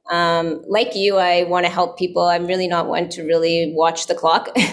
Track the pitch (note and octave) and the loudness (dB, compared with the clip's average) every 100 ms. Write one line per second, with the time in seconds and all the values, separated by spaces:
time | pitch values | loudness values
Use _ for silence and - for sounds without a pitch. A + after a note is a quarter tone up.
0 | - E3+ E3+ E3+ E3 D#3 - G3+ A#3 G3+ | -4 0 2 0 0 -4 -2 -2 0 0
1 | G3 G3 F3+ F3 F3 F3+ F3 F3+ F3 - | 2 2 2 2 2 0 0 0 -2 -2
2 | F3+ F3 F3 F3 F3 F#3 F3+ E3+ D#3 D#3+ | -2 0 2 2 0 -2 0 0 0 -2
3 | F3 F3+ D#3+ E3 E3 E3 D#3+ D#3+ E3 E3 | -4 -6 0 2 2 0 0 2 0 0
4 | - E3+ D#3+ F#3 A3+ - F#3 | -4 0 2 0 0 -2 -2